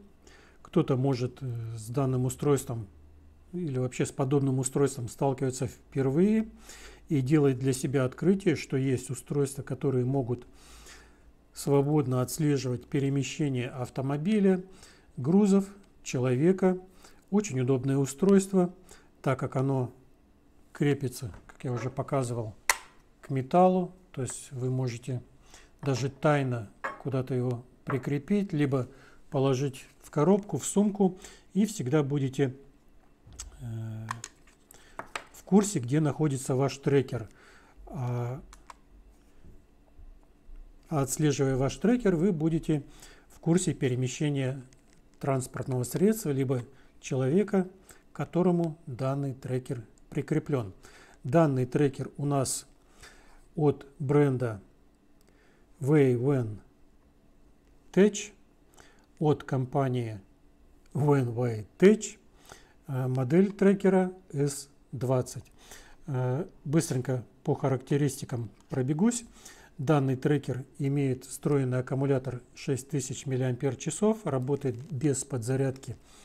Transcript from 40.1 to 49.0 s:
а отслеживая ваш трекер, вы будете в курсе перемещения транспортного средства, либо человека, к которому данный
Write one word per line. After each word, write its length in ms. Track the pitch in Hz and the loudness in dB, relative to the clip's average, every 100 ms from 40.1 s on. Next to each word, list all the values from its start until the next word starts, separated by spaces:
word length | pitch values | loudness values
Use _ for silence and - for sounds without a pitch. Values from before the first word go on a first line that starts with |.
| - - _ - - - - - | -20 -20 _ -18 -16 -18 -20 -6
а 120 | 156 | -2
отслеживая 540 | 135 - 151 135 135 131 | -2 0 0 2 2 2
ваш 200 | 135 - | -2 0
трекер, 360 | 202 247 202 | 0 2 2
вы 160 | 175 190 | 2 2
будете 540 | 165 160 160 160 151 131 - - - - | 2 0 0 0 -2 -4 -16 -20 -20 -20
в 100 | - | -6
курсе 340 | - 170 175 | 2 2 2
перемещения 880 | 139 135 127 127 - 151 143 127 135 123 _ _ - _ - | 0 -2 0 -2 -2 -2 0 -2 -6 -12 _ _ -20 _ -8
транспортного 640 | 135 135 123 143 131 127 | -2 -2 -2 -6 -4 -2
средства, 480 | 120 147 190 214 147 | -2 2 2 2 -2
либо 320 | 135 131 131 117 - - - | -2 0 -2 -4 -14 -20 -20
человека, 640 | - 131 131 170 202 190 185 - - - _ | -6 -2 2 2 2 0 0 -6 -20 -20 _
к 40 | - | -10
которому 640 | 143 165 170 175 170 151 - | -4 0 2 2 0 -6 -12
данный 480 | 120 | -4